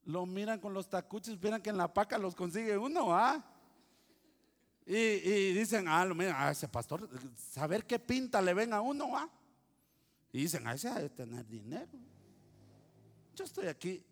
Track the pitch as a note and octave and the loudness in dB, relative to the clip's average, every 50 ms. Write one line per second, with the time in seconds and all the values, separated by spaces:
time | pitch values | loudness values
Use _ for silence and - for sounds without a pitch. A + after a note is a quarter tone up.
0 | _ F#3 D3+ F3+ F3+ F3+ F#3 G3 G3+ G#3+ A3+ G#3+ F3 G#3 G3 F#3+ F#3 - - F#3+ | _ -4 -4 -4 -4 -4 -4 -4 -2 -2 -2 -4 -4 -6 -6 -6 -6 -2 -4 -4
1 | F3+ - - G#3+ F#3+ A3+ A3 F#3 E3+ G#3 G#3+ A3+ F#3 G#3+ G#3+ F#3+ F3 E3+ - G3 | -4 -4 -10 -10 -8 -8 -10 -4 -2 -2 -2 0 -2 -2 0 2 0 2 4 2
2 | G#3 G3+ - A3+ G3 F#3+ F3+ - F#3 F3 E3 G#3 A3+ A3 G#3 G3+ A3 C#4 D4+ F4 | 2 4 2 0 0 -2 -4 -4 -6 -2 -2 -2 0 0 0 0 0 0 0 0
3 | C#4 G3+ E3+ F3+ A3 B3+ C#4 D#4+ - - - - _ _ _ _ _ _ _ _ | 2 4 6 6 6 6 4 2 -4 -10 -20 -20 _ _ _ _ _ _ _ _
4 | _ _ _ _ _ _ _ _ _ _ _ _ _ _ _ _ _ - F3+ A3 | _ _ _ _ _ _ _ _ _ _ _ _ _ _ _ _ _ -2 0 2
5 | A3+ A3 G#3+ G3 D#3+ F3+ G#3 G3+ G3 G3 F3+ G3 A3 G#3+ A3+ A3 F#3+ E3+ D#3 E3 | 4 4 4 2 2 2 4 4 4 4 4 2 2 2 2 0 2 4 6 6
6 | F3+ F#3+ F3+ E3 F3+ F#3+ D#3+ C3+ C#3 D3 D3 - - C3 - A#2+ A#2 - C#3+ - | 6 4 2 0 0 0 0 2 2 2 2 0 -4 -4 -4 -4 -4 -4 -6 -8
7 | A2 - B2 B2+ B2 C3+ A#2+ A2 - - - C3 C#3+ D3+ E3+ G#3+ - - B3 A#3 | -8 -8 -12 -12 -12 -12 -14 -14 -16 -12 -6 -4 -2 0 0 -2 0 0 -2 -2
8 | A#3+ - B3 C4 C4 B3 B3 G#3+ F#3+ F#3 F3+ F#3+ A3 A#3 A3+ G#3 G#3+ B3+ C#4+ C#4+ | 0 0 0 0 0 2 2 4 4 4 4 2 2 2 0 0 0 0 -2 -2
9 | D4 C4 B3 C#4 D4 E4 _ _ _ _ _ _ _ _ _ _ _ _ _ _ | -4 -2 -2 -2 -4 -4 _ _ _ _ _ _ _ _ _ _ _ _ _ _
10 | _ _ _ _ _ _ _ B2 C#3 E3+ D3+ C3+ A#2 A#2 A#2+ C#3 - A#3+ B3 A3+ | _ _ _ _ _ _ _ -4 -2 -2 -2 -4 -4 -4 -4 -4 -4 -4 -4 -4
11 | D#3+ C#3+ B2 - B2+ A2+ A#2 B2 A#2+ G#2+ A2 A2+ G#2 A2 C#3+ F#3+ D#4 - - C4 | -4 -6 -8 -10 -12 -10 -10 -10 -10 -10 -12 -14 -12 -10 -10 -10 -10 -12 -16 -20
12 | - - - - - - - - - - - - - - - - - _ _ - | -20 -20 -20 -20 -20 -20 -20 -20 -20 -20 -20 -20 -20 -20 -20 -20 -20 _ _ -20
13 | - - - - _ _ _ - G4 - - - F#4+ F3+ D#3 - - E3+ F#3+ F3+ | -20 -20 -20 -20 _ _ _ -12 -12 -10 -8 -4 -4 -4 -4 -4 -4 -6 -6 -6
14 | - _ | -10 _